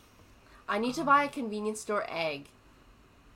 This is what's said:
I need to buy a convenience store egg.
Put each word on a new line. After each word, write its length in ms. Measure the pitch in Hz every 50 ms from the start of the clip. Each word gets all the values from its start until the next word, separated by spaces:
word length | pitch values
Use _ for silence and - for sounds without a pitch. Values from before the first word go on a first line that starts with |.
| - - - - - - - - - - - - - -
I 80 | 202 208
need 160 | 226 247 247
to 80 | 320 330
buy 200 | 277 277 285 285
a 40 | 277
convenience 520 | - 294 247 220 208 208 208 214 214 214
store 260 | - - 208 202 - -
egg. 380 | - 165 165 156 147 139 143 - - - - - - - - - - - - - - - - - -